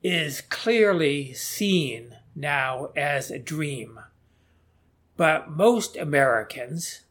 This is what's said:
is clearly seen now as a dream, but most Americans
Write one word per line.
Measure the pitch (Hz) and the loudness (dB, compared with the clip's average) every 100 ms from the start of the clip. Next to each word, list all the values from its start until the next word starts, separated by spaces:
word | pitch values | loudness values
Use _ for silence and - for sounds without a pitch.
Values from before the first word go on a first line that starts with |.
is | 180 175 151 135 | 0 0 -2 -6
clearly | - - - 233 214 180 156 143 139 | -8 -4 0 4 6 4 2 0 -4
seen | 123 - - 202 185 143 113 120 113 _ | -10 -10 -2 2 2 0 -6 -12 -20 _
now | 160 147 143 131 131 143 - | -8 -2 0 0 -4 -6 -4
as | 143 143 131 | -2 -2 -4
a | - | -10
dream, | 123 156 151 135 113 110 - _ _ _ _ _ _ _ _ _ _ - | -8 -6 -4 -6 -10 -16 -20 _ _ _ _ _ _ _ _ _ _ 0
but | 165 156 - | 2 2 -2
most | 151 208 240 - - | 4 4 4 0 -8
Americans | 147 143 135 113 107 - 123 165 - - _ | 0 4 4 4 0 -10 -10 -8 -10 -12 _